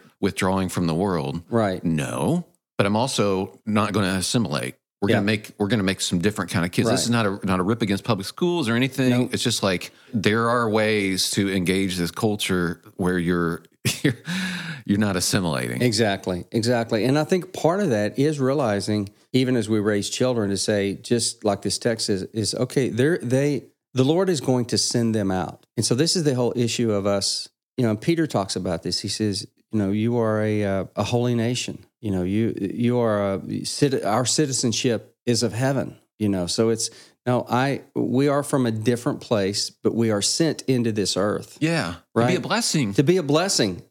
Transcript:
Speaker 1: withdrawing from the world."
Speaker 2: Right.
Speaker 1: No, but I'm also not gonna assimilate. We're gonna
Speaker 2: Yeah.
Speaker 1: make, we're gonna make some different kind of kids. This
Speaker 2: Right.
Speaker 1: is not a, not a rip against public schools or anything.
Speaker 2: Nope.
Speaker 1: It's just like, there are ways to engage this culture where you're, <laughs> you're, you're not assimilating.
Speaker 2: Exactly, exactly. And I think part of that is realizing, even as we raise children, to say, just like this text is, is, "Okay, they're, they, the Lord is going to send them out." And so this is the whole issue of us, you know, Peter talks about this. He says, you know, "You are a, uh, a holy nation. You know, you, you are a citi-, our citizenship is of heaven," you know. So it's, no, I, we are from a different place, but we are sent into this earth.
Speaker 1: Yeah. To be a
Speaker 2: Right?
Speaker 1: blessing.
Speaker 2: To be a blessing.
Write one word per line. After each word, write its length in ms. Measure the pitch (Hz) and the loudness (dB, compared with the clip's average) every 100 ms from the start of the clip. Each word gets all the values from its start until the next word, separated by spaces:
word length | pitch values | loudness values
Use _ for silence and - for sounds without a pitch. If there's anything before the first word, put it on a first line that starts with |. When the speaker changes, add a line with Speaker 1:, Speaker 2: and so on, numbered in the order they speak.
| - _ | -10 _
Speaker 1:
withdrawing 480 | 95 - 95 95 92 | -2 0 0 0 0
from 160 | - 85 | 0 0
the 80 | |
world." 480 | 80 101 85 69 85 - | 0 0 0 -2 -6 -2
Speaker 2:
Right. 340 | 117 104 92 | 0 0 0
Speaker 1:
No, 640 | 87 78 64 60 85 175 - _ _ - | -2 -2 -2 -2 0 0 -2 _ _ -2
but 80 | 101 | 0
I'm 100 | 107 | 2
also 640 | 135 - 101 95 98 - - | 0 0 0 0 -2 -6 -2
not 260 | 104 107 | 0 2
gonna 220 | 104 92 | 0 0
assimilate. 600 | 95 90 123 85 69 64 - _ _ | 0 0 0 0 -2 -6 -10 _ _
We're 60 | 101 | 2
gonna 120 | 104 | 2
Speaker 2:
Yeah. 40 | 101 | 2
Speaker 1:
make, 240 | 107 - - | 0 -4 -4
we're 80 | 101 | 0
gonna 140 | 113 | 2
make 180 | 95 95 | 2 0
some 200 | - 90 | -2 0
different 320 | 101 101 87 | 0 -2 -2
kind 120 | 92 | -2
of 60 | 90 | 0
kids. 180 | - 117 | 0 2
This 120 | - | 2
Speaker 2:
Right. 40 | |
Speaker 1:
is 60 | 113 | 2
not 160 | 120 104 | 2 0
a, 200 | 98 95 | -2 -2
not 120 | 92 | 0
a 20 | |
rip 180 | 92 113 | 0 0
against 220 | 104 98 | 0 0
public 220 | - 104 98 | 0 -2 -4
schools 400 | - 175 175 113 | -4 -2 0 0
or 80 | 117 | 2
anything. 340 | 131 - 127 | 0 2 2
Speaker 2:
Nope. 200 | 123 123 | 2 2
Speaker 1:
It's 80 | 104 | 0
just 200 | 120 - | -2 0
like, 280 | 101 90 - - - | 0 0 -4 -16 -6
there 340 | 104 104 110 117 | -2 2 2 2
are 220 | 120 113 | 2 2
ways 600 | 110 107 107 98 95 - | 2 2 2 0 0 -2
to 200 | - 98 | 0 0
engage 440 | 95 87 95 98 90 | 0 0 0 0 -2
this 160 | 85 | -4
culture 680 | - 110 104 - 92 85 85 - - | -2 -2 -2 -2 0 -2 -4 -10 -4
where 220 | 90 90 | 0 0
you're, 440 | 85 87 85 85 - _ | 0 0 0 -4 -10 _
<laughs> 180 | - - | -6 -2
you're, 120 | 147 - - 185 185 175 165 147 - | -2 -2 -6 -6 -6 -8 -10 -8 -2
you're 120 | 101 | 0
not 180 | 104 90 | 2 0
assimilating. 640 | - 107 87 67 60 60 | 0 0 0 -2 -4 0
Speaker 2:
Exactly, 640 | 123 104 107 98 95 90 - | 0 2 0 0 -4 -6 -4
exactly. 520 | 113 113 120 113 113 | -2 0 0 0 0
And 140 | 120 147 | 2 2
I 60 | |
think 280 | 151 185 - | 2 -2 -2
part 280 | - 151 190 | 0 0 2
of 100 | 190 | 2
that 260 | 107 104 120 | 2 0 0
is 200 | 147 147 | 0 2
realizing, 680 | 131 147 120 101 95 107 98 - _ | 0 2 2 0 0 -2 -2 -10 _
even 240 | 127 127 127 | 0 2 2
as 120 | 104 | 2
we 120 | 110 | 2
raise 280 | 101 104 101 | 2 0 -2
children, 420 | - 127 120 98 | 0 0 0 0
to 60 | 98 | 0
say, 380 | - 104 101 | 0 0 0
just 500 | 87 - 120 - - | -4 -2 0 0 -2
like 180 | 104 98 | -2 0
this 160 | 101 - | -2 -2
text 300 | 120 113 - | -2 -2 -2
is, 140 | 95 - | -2 -4
is, 220 | 113 98 | -4 -2
"Okay, 340 | - 127 147 120 | -2 -2 0 0
they're, 300 | 110 143 175 | 2 2 0
they, 460 | 120 131 147 131 - _ _ | 0 0 2 -2 -6 _ _
the 100 | 127 | 0
Lord 240 | 131 170 190 | 2 4 2
is 120 | 156 | 0
going 260 | 135 123 113 | 0 0 0
to 120 | 107 | 0
send 360 | - 120 113 110 | 0 0 0 0
them 140 | 95 | 0
out." 340 | 92 80 - _ - | 0 -4 -8 _ -4
And 80 | - | 0
so 80 | 120 | 2
this 180 | 165 | 2
is 80 | 185 | 2
the 100 | 147 127 | 2 2
whole 160 | 120 | 0
issue 380 | 120 117 - 113 | 0 0 0 0
of 140 | 104 101 | 0 0
us, 420 | 101 - - - _ _ - | 0 0 -4 -8 _ _ -2
you 80 | |
know, 120 | 117 107 | 0 0
Peter 300 | - 165 151 | 0 0 0
talks 260 | 110 95 | -2 -2
about 280 | 95 92 82 | -4 -4 -4
this. 160 | 90 - | -4 -6
He 80 | 104 | -6
says, 380 | - 107 98 - _ _ | -4 -2 -4 -8 _ _
you 60 | 107 | -2
know, 120 | 98 | 0
"You 280 | 107 113 120 | 0 0 0
are 240 | 110 107 | 0 0
a, 220 | 107 107 | 0 0
uh, 200 | 101 98 - - | 0 -2 -4 -4
a 60 | |
holy 300 | 104 120 123 | -2 0 2
nation. 500 | 117 117 123 - - - _ | 0 0 -2 -6 -10 -16 _
You 100 | 107 | -4
know, 140 | 95 | -2
you, 280 | 90 107 113 - | 0 0 0 -2
you 380 | 95 110 120 123 | -4 -2 0 2
are 360 | 117 104 101 | 0 0 0
a 40 | 95 | -2
citi-, 640 | - 104 - - 143 127 | -4 -6 -6 0 0 0
our 220 | - 113 123 | 0 0 2
citizenship 880 | - 143 127 123 110 127 104 - _ - | 0 0 0 -2 0 0 -2 -4 _ -2
is 160 | 113 | 0
of 100 | 113 | 0
heaven," 440 | 107 131 135 - - _ - | 0 0 0 -4 -10 _ -4
you 100 | 104 | 0
know. 180 | 98 85 | 0 -2
So 220 | - 113 | 0 2
it's, 220 | 113 - - - _ | 0 -4 -8 -20 _
no, 220 | 120 123 - | -2 -2 0
I, 340 | 120 139 127 - | 0 0 -2 -6
we 320 | 123 120 123 143 | -4 0 2 2
are 160 | 143 | 2
from 240 | 139 143 120 | 0 0 2
a 60 | |
different 480 | 110 110 120 147 - | 0 0 0 -2 -4
place, 500 | - 110 98 104 - | -2 0 0 -2 -6
but 240 | - 110 | -4 -2
we 160 | 113 113 | 2 2
are 100 | 104 | 2
sent 420 | - - 165 - | 0 2 0 0
into 280 | - 127 117 | 0 0 0
this 260 | 104 92 90 | 0 0 0
earth. 400 | 104 95 - - | 0 -2 -6 -4
Speaker 1:
Yeah. 340 | 156 165 87 | -2 0 -4
To 0 | 85 _ 113 | -8 _ 2
be 60 | |
a 40 | 117 | 2
Speaker 2:
Right? 160 | 180 | 2
Speaker 1:
blessing. 500 | - 208 226 165 107 | 0 -2 0 0 2
Speaker 2:
To 100 | 95 | 2
be 120 | 143 185 | 4 2
a 60 | |
blessing. 600 | 143 156 190 165 107 90 - | 2 2 2 2 0 -2 -4